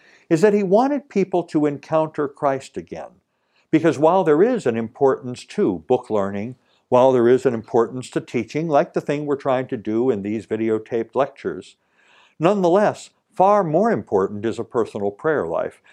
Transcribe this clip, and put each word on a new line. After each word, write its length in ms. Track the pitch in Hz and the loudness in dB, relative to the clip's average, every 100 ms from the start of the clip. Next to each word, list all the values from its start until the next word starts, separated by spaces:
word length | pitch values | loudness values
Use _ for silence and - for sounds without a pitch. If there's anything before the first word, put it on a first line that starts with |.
| _ _ - | _ _ -2
is 140 | - | 2
that 120 | 214 | 4
he 80 | 208 | 2
wanted 460 | 190 202 262 285 - | 2 2 2 -2 -4
people 340 | 202 190 185 | -2 0 -2
to 240 | 170 156 147 | -2 0 0
encounter 640 | 143 - 160 156 156 143 | -2 -4 -2 -2 -4 -8
Christ 480 | - 147 135 - - | -4 -4 -4 -8 -14
again. 340 | 82 160 - _ _ _ _ _ _ | -14 -14 -16 _ _ _ _ _ _
Because 280 | 160 165 127 | 2 2 2
while 240 | 160 190 | 4 4
there 180 | 165 147 | 4 4
is 220 | 220 233 | 2 0
an 120 | 135 113 | -2 -2
importance 680 | 113 - 135 - 127 123 - | -6 0 0 0 -4 -12 -10
to 380 | - 170 87 - | -2 -2 -2 -2
book 200 | 123 - | -2 0
learning, 480 | 107 98 101 113 131 _ _ _ | -2 -2 -4 -8 -12 _ _ _
while 240 | 123 131 | 4 4
there 160 | 127 117 | 4 4
is 180 | 127 131 | 4 2
an 80 | |
importance 560 | 117 107 117 113 127 - | -2 -2 0 0 -4 -10
to 100 | 160 | -10
teaching, 480 | - 127 110 147 165 | -6 -6 -6 -6 0
like 240 | 143 165 | 0 0
the 80 | 180 | -4
thing 240 | - 147 | -4 -4
we're 120 | 147 143 | -4 -4
trying 320 | 143 127 131 | -2 -2 -4
to 80 | 123 | -8
do 340 | 101 110 131 | -4 0 0
in 120 | 107 | -2
these 240 | 98 110 - | -4 -6 -6
videotaped 680 | 113 113 110 110 117 113 | -4 -2 -2 -4 -6 -4
lectures, 640 | 120 139 - 98 82 - _ _ _ _ _ _ - | -2 -4 -4 -8 -8 -12 _ _ _ _ _ _ -2
nonetheless, 720 | 156 208 175 190 196 123 - _ _ | 0 2 2 2 2 -2 -12 _ _
far 320 | - 190 208 | 0 2 2
more 260 | 175 156 226 | 2 0 0
important 540 | 160 - 101 98 104 | -2 -2 0 0 -2
is 140 | 113 110 | -6 -6
a 60 | |
personal 460 | 110 123 107 110 101 | -4 -4 -4 -4 -6
prayer 360 | 101 156 143 85 | -4 -2 -2 -2
life. 340 | 82 85 - _ | -4 -6 -10 _